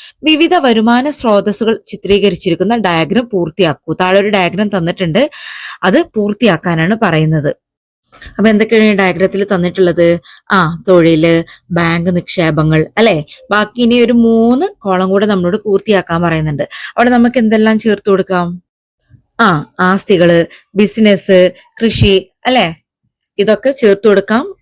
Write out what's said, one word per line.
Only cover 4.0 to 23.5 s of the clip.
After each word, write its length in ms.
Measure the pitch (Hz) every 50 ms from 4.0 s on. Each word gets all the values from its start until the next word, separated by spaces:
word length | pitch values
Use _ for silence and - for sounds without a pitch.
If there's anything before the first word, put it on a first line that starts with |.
താഴെ 200 | 185 185 190 202
ഒരു 80 | 202 214
ഡയഗ്രം 400 | 208 196 180 170 - 190 214 202
തന്നിട്ടുണ്ട്, 600 | 208 185 165 170 175 - 185 160 170 214 285 302 - - - - - - - - - -
അത് 220 | - 180 208 311 339 - -
പൂർത്തിയാക്കാനാണ് 840 | 220 202 202 214 - 240 208 165 - - 180 165 160 160 185 226 233
പറയുന്നത്. 460 | 233 175 160 156 156 156 160 151 139 143 - - _ _ _ _ _ _ _ _ _ _ - - - - - -
അപ്പൊ 120 | 196 220
എന്തൊക്കെയാണ് 340 | 214 208 220 220 233 220 214
ഈ 100 | 214 208
ഡയഗ്രത്തിൽ 500 | 196 190 185 170 170 190 185 - 196 202
തന്നിട്ടുള്ളത്? 760 | - 202 180 175 180 170 190 185 175 160 175 170 170 170 165 - - - - _ -
ആ, 300 | 208 190 170 156 170 165 - 202
തൊഴില്, 560 | 185 175 165 165 165 156 160 170 165 165 165 - - - _ -
ബാങ്ക് 460 | 175 170 170 165 170 175 170 185 175
നിക്ഷേപങ്ങൾ 680 | 175 - - - 185 165 160 156 156 156 156 156 156 156 - - 214
അല്ലെ? 260 | 226 226 175 147 151 - - - - -
ബാക്കി 320 | 202 208 208 208 - 240
ഇനി 180 | 240 226 240 247
ഒരു 120 | 240 226
മൂന്ന് 540 | 240 233 233 226 226 226 226 233 247 269 359 415 - _
കോളം 320 | - 196 185 185 185 190
കൂടെ 160 | 196 202 214
നമ്മളോട് 300 | 208 208 185 175 175 196
പൂർത്തിയാക്കാൻ 640 | 214 - 214 196 196 - 220 202 180 - - 170 170
പറയുന്നുണ്ട്. 400 | 175 165 160 160 160 156 147 131
അവിടെ 480 | 117 - - - - - - - 240 247
നമുക്ക് 280 | 247 240 240 240 - 254
എന്തെല്ലാം 400 | 220 214 226 220 220 220 220 214
ചേർത്ത് 320 | - 220 202 202 - 208
കൊടുക്കാം? 520 | 196 185 185 - 185 180 175 175 180 175 - _ _ _ _ _ _ _ _ _ - _ _ _ _ -
ആ, 240 | 233 196 170 147 139 - _ -
ആസ്തികള്, 640 | 180 185 196 190 - - 202 165 175 170 170 170 170 - - - _ _ -
ബിസിനസ്, 760 | 190 208 190 - 226 220 208 196 - - - 190 180 180 180 - - _ _ _ - 226
കൃഷി 460 | 220 - - - 202 190 185 - - _ _ -
അല്ലെ? 280 | 240 262 240 185 165 165 - _ _ _ _ _ _ _ _ _ _ _ -
ഇതൊക്കെ 320 | 196 220